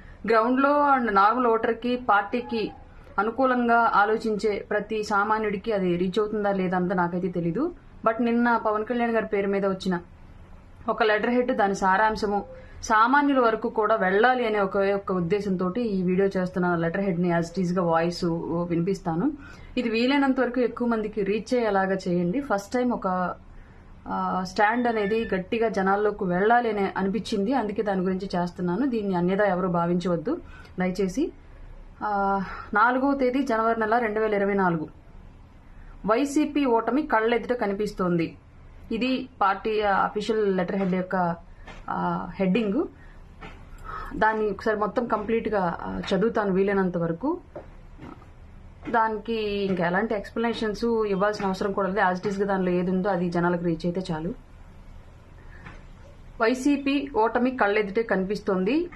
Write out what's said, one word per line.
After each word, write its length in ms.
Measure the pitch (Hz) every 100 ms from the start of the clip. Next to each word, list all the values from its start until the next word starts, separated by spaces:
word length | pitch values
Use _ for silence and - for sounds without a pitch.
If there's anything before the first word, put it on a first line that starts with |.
| - - 208
గ్రౌండ్ 340 | 226 233 254
లో 260 | 277 294 285 262
and 140 | 226
నార్మల్ 360 | 196 208 240 240
ఓటర్ 280 | 226 233 226
కి, 200 | 247 247 -
పార్టీకి 640 | 202 202 240 233 226 196 - - - - -
అనుకూలంగా 720 | 214 226 262 247 240 233 226 190
ఆలోచించే 680 | 208 220 226 208 214 202 -
ప్రతి 340 | 208 196 220
సామాన్యుడికి 680 | 208 202 208 220 208 196 226
అది 260 | 202 185 170
రీచ్ 220 | 190 220
అవుతుందా 320 | 214 220 202
లేదా 260 | 196 185 185
అంతా 180 | 180 185
నాకైతే 320 | 175 180 185
తెలీదు. 440 | 175 170 170 339 - - - 220
But 180 | 226
నిన్న 340 | 233 233 240 233
పవన్ 280 | 220 214 214
కళ్యాణ్ 260 | 240 233
గారి 140 | 226 208
పేరు 220 | 202 196
మీద 180 | 196 196
వచ్చిన 340 | 190 190 175 - - - - - - - - 233
ఒక 140 | 214
లెటర్ 260 | 220 214 233
హెడ్, 220 | 247 247
దాని 240 | 226 202 190
సారాంశము 720 | 190 190 220 214 208 202 - - - -
సామాన్యుల 580 | - 214 233 285 285 262
వరకు 300 | 233 220 233
కూడా 260 | - 208 220
వెళ్ళాలి 500 | 185 196 240 254 226
అనే 140 | 214
ఒకే 340 | 196 196 196
ఒక్క 180 | 202 196
ఉద్దేశంతోటి 720 | 185 165 202 196 180 185 240
ఈ 220 | 233 190
వీడియో 260 | 180 185 196 190
చేస్తున్న 380 | 180 170 180 170
లెటర్ 260 | 165 196
హెడ్ 180 | 196 170
ని 100 | 180
as 160 | 170 165
it 240 | 190 175
is 100 | 180
గా 40 |
వాయిస్ 420 | 170 165 175 175 175 165 - 170 175
వినిపిస్తాను. 600 | 170 180 185 175 160 269 285 - - - 247
ఇది 120 | 233
వీలైనంత 500 | 220 254 285 277 262
వరకు 220 | 247 254
ఎక్కువ 260 | 233 240 240
మందికి 360 | 220 208 214
రీచ్ 300 | 190 214 -
అయ్యేలాగా 420 | 247 220 196 190 190
చేయండి. 440 | 185 175 175 247
ఫస్ట్ 340 | 277 202 -
టైమ్ 180 | 254 247
ఒక, 420 | 214 190 185 175 - - - - - - - -
ఆ, 360 | 190 185 185
స్టాండ్ 440 | 180 202 208 247 240
అనేది 420 | 220 202 226 226 185
గట్టిగా 340 | 180 226 226
జనాల్లోకి 540 | 196 190 202 208 202
వెళ్ళాలి 460 | 185 175 214 240 233
అని 200 | 208 196 -
అనిపించింది, 560 | 196 208 - 208 196
అందుకే 280 | 269 214 208
దాని 200 | 208 185
గురించి 280 | 185 185 196 180
చేస్తున్నాను. 500 | 175 - 180 185 277
దీన్ని 300 | 226 202 175
అన్యదా 300 | 175 196 202
ఎవరు 220 | 180 185
భావించవద్దు 760 | 175 170 180 185 170 160 349 - - - -
దయచేసి. 520 | 185 185 190 247 381 - - - - - - -
ఆ, 400 | 214 202 196 196 185 - -
నాలుగవ 400 | 208 233 262 277
తేదీ 300 | 277 247 269
జనవరి 360 | 262 220 226 226
నెల 180 | 214 233
రెండు 220 | 226 214
వేల 140 | 220
ఇరవై 200 | 202 202
నాలుగు, 340 | 196 180 165 151 - - - - - - - - - - - 190
"వైసీపీ 600 | 233 277 302 294 294 269
ఓటమి 360 | 226 226 262
కళ్ళెదుట 560 | - 220 220 233 220 247
కనిపిస్తోంది." 800 | 202 202 208 - 180 170 165 - - - - - -
ఇది 380 | 226 254 254 - -
పార్టీ, 400 | 196 196 220 214
ఆ, 220 | 208 190
అఫీషియల్ 540 | 185 214 202 220 202 190
లెటర్ 180 | 175 196
హెడ్ 200 | 190 185
యొక్క, 400 | 180 190 170 170 - - - - -
ఆ, 400 | - 175 175 180 -
హెడ్డింగ్. 480 | 185 233 208 233 370 - - - - - - - - - - - - 185
దాన్ని 340 | 220 220 214
ఒకసారి 280 | 196 226 208
మొత్తం 280 | 208 254 233
కంప్లీట్గా, 720 | 214 208 226 220 202 175 -
ఆ, 200 | 190 190 175 190
చదువుతాను 380 | 226 226 202
వీలైనంత 440 | 185 196 196 185 175
వరకు. 420 | 165 165 277 359 - - - - - - - - - - - - - - -
దానికి 520 | 233 220 214 220 226
ఇంకా 460 | 208 202 196 180 170
ఎలాంటి 280 | 185 220 208
ఎక్స్‌ప్లనేషన్స్ 720 | - 233 233 220 220 190 233
ఇవ్వాల్సిన 600 | 226 208 190 208 208 196
అవసరం 260 | 190 214
కూడా 160 | 196 190
లేదు. 260 | 202 185
As 140 | 185 208
it 80 | 196
is 60 |
గా 40 | 202
దానిలో 260 | 190 180
ఏది 200 | 180 180
ఉందో 180 | 185 202
అది 200 | 180 180
జనాలకు 340 | 175 175 175
రీచ్ 220 | 175 165 175
అయితే 160 | 180 180
చాలు. 220 | 156 165 254 - - - - - - - - - - - - - - - - - - - -
"వైసీపీ 680 | 226 254 285 285 277 285 - -
ఓటమి 360 | 226 240 254
కళ్ళెదుటే 520 | 254 202 214 196 220
కనిపిస్తోంది, 840 | 226 190 185 208 - 185 190 311 349